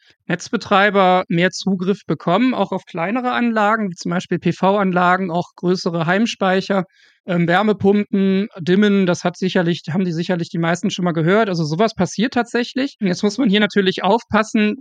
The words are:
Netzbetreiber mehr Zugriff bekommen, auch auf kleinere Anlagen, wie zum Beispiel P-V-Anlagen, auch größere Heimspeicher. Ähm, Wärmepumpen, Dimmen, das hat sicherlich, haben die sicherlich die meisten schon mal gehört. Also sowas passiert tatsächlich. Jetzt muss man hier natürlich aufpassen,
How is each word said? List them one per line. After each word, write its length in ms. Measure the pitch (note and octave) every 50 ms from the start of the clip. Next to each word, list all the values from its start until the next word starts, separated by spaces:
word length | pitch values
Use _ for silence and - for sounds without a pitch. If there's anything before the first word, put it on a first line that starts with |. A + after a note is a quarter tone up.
| _ _ _ _ _
Netzbetreiber 960 | - F3 F3 - - - G#3+ - - G#3 F#3+ G3+ G#3 F#3+ G3+ F#3 F#3 F#3 F#3 F#3 -
mehr 220 | F3+ E3 F3+ F#3
Zugriff 500 | - - - F#3+ G3+ F3 F3+ F#3 G3 - -
bekommen, 480 | - E3 - - E3+ F3 G#3 B3+ C4
auch 200 | A3+ G3 G3 -
auf 100 | F#3+ F#3 -
kleinere 460 | - - E3+ E3 F#3+ A#3 B3+ B3 B3
Anlagen, 600 | B3 A#3+ A#3+ A#3 A3 G#3+ G#3 G#3 A3 A3 G#3 F#3+
wie 40 | E3+
zum 160 | - - F3
Beispiel 300 | E3+ F#3 - - F3+ E3
P-V-Anlagen, 920 | - F3+ - - F3+ F#3+ G3+ G#3 G3 F#3+ F3 F3+ F3+ F3 F3+ F#3 F#3+ F3
auch 200 | E3 F3 E3+ - _
größere 520 | - - F3+ F#3 F#3 - F#3 E3 E3+ D#3
Heimspeicher. 760 | E3 F#3 G3+ A#3 A3 - - G3+ F#3 F#3 F#3+ F#3 - G3 F#3+ F3+ - _ _ _ _ _ _ - -
Ähm, 180 | F3 F3 E3+
Wärmepumpen, 1040 | E3 F3 F#3+ G#3+ G#3+ G#3 G#3 G3+ G3 G#3 G#3 G3+ - - G3 G3 F#3+ F#3+ F#3+ G3+ - - G3
Dimmen, 460 | D3+ F3 F#3 G3+ G#3 G#3 G3 G3 F#3+
das 180 | F3+ E3+ -
hat 140 | - F3+ F3
sicherlich, 460 | - G3 F3+ - F#3+ E3+ E3+ F3 - - E3+
haben 160 | D3 G3 F#3
die 60 | F3+
sicherlich 360 | D#3+ E3 F3 - F3+ E3+ E3+ -
die 80 | -
meisten 320 | E3 E3 E3 A3+ - - F#3+
schon 160 | - - F3+
mal 80 | F3
gehört. 380 | D#3 E3 D#3 F3 G3 A3 A3+ G3+
Also 120 | F3+ E3
sowas 320 | D#3+ D3 D#3+ E3+ A3+ G#3 -
passiert 380 | - F3+ - - - G#3+ C#4+
tatsächlich. 640 | - B3 A3+ - - A#3 A#3+ - - B3+ C4+ C#4 - -
Jetzt 220 | G#3+ F3+ F3 -
muss 140 | G#3 G#3 G#3
man 140 | A#3+ C#4 G3
hier 100 | G3 G#3+
natürlich 420 | G#3+ G3+ - G3+ F#3+ F#3+ F3+ -
aufpassen, 760 | F3+ F#3 G#3+ A#3 - - - A3 G#3+ - - G#3+ G#3+ G#3 G#3 -